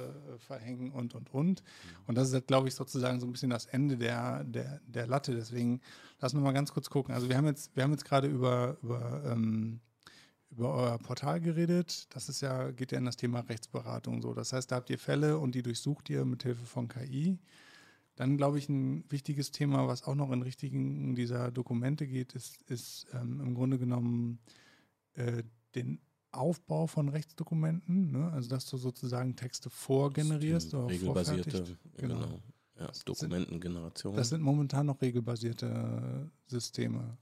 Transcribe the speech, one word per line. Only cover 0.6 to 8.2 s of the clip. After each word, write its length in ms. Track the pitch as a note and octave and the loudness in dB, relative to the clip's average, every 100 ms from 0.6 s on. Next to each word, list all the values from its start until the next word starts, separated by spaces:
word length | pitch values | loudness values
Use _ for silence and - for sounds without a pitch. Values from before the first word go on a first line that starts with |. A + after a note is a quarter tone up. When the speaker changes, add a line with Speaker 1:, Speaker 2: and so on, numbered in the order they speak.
| A#2 B2 B2+ | -8 -6 -6
Speaker 2:
und, 200 | C3+ A#2+ | -4 -6
und, 200 | A2+ A#2+ | -6 -6
und. 280 | C3+ E3+ F#3 | 2 4 2
Speaker 1:
Mhm. 280 | - - - - - | -2 -20 -18 -12 0
Speaker 2:
Und 100 | A#2 | 2
das 120 | C3 | 4
ist 40 | |
halt, 140 | C3 - | 2 4
glaub 180 | C3+ C3 | 4 4
ich, 60 | |
sozusagen 460 | - - C3 B2+ B2 | -2 -4 0 0 0
so 80 | B2 | -2
ein 60 | |
bisschen 160 | B2 C3+ | -2 0
das 160 | A#2 - | 0 0
Ende 320 | B2+ D3 B2 | 2 4 4
der, 480 | A#2 A#2+ B2 B2+ C#3 | 2 0 0 -2 -4
der, 340 | A#2+ B2+ C#3+ - | -4 -6 -8 -8
der 200 | A#2+ A#2 | -4 0
Latte. 280 | C#3 C#3 A#2 | 0 0 -4
Deswegen 460 | A2 A#2+ A#2+ B2 - - - - | -4 0 0 0 -4 -20 -20 -4
lassen 160 | B2+ C#3+ | 0 2
wir 40 | |
mal 120 | C#3 | 4
ganz 180 | C3+ D3 | 4 0
kurz 180 | - - | -2 -2
gucken. 240 | C#3+ C3 | -2 0
Also 140 | B2 B2 | 0 2
wir 80 | B2+ | 4
haben 120 | D3+ | 4
jetzt, 280 | C#3 - - | 2 -2 0
wir 80 | |
haben 80 | C3+ | 2
jetzt 140 | D3 - | 2 4
gerade 220 | C#3 | 4